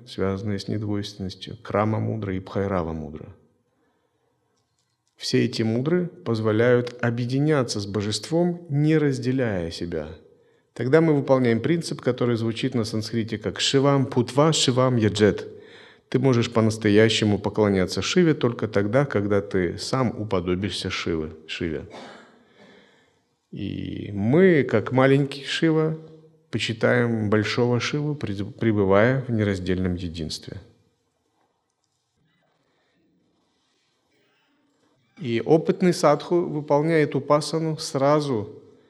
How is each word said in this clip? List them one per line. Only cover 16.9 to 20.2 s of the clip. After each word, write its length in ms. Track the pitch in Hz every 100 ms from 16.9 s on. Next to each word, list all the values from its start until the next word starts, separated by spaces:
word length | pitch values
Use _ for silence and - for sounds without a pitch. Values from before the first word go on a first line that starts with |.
| 104 113 - 107 98
поклоняться 640 | 104 - 104 98 90 -
Шиве 320 | 92 185 165 151
только 320 | 123 117 113
тогда, 380 | 104 101 123 143
когда 360 | 104 101 101
ты 360 | 98 95 87 -
сам 360 | - 131 120 -